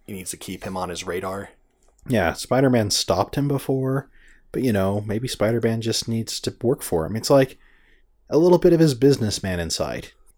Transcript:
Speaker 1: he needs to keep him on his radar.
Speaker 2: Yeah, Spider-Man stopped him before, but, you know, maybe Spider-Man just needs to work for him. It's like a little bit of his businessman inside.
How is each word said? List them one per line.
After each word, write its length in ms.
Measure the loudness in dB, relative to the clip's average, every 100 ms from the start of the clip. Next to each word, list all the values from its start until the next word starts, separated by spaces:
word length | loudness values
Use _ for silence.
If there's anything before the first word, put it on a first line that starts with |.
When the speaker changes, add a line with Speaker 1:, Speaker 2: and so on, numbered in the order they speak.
| -14
Speaker 1:
he 80 |
needs 180 | -12 -12
to 60 | -12
keep 260 | -12 -12
him 120 | -10 -8
on 140 | -8
his 140 | -8
radar. 460 | -8 -6 -6 -10 -12 _ _ _ _ _ -2
Speaker 2:
Yeah, 260 | 0 0
Spider-Man 580 | -2 -2 2 4 4 2
stopped 440 | 0 0 0 0 -2
him 120 | -2
before, 640 | -2 -2 -4 -2 -4 -6 _ -20 -20 _
but, 120 | -2
you 100 | 0
know, 280 | 2 0 -2
maybe 260 | -4 -4 -6
Spider-Man 540 | -2 0 2 0 0
just 260 | -2 -4 -2
needs 320 | -4 -4 -6
to 140 | -8 -4
work 200 | -2 -2
for 240 | -2 -2 -2
him. 100 | -6
It's 140 | 4
like 280 | 4 4 -4 _ _ _ _ _ _ _
a 80 | 2
little 200 | 6 6
bit 160 | 6
of 60 | 6
his 160 | 4 4
businessman 640 | 4 4 0 -2 -4 -4
inside. 500 | -4 -4 -4 -6 -12 _ _